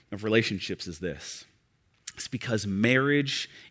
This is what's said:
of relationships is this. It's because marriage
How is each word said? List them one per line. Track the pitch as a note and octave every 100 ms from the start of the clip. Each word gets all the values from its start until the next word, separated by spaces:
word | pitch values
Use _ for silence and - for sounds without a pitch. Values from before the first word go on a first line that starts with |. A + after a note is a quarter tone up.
| _
of | G2+
relationships | G#2+ A2+ A2 G2 - F2+ F#2
is | D#2
this. | F2 C#2 - - - _ _ _ _ _ - -
It's | -
because | A#2 - A2 G2+
marriage | G2 A#2 B2+ C#3 C#3+ C#3 - - - -